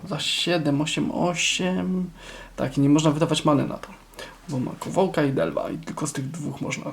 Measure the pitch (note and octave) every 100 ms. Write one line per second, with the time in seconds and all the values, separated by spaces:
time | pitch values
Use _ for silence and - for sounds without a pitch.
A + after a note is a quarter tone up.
0 | - D#3 - - E3+ F3 D3 C#3+ D3+ D3+
1 | D3+ - E3+ E3+ - - F3+ F#3 F#3 F#3
2 | F3+ - - - - - C3 C#3+ C#3+ D3+
3 | D#3 D3+ D3 D3+ D#3+ C#3 - - - -
4 | - - - - - C3 - - - -
5 | F#3+ E3+ C#3+ C3+ E2 C#2+ G2 D#3+ - -
6 | D3+ D3 C3 E3 C#3+ C3+ - - -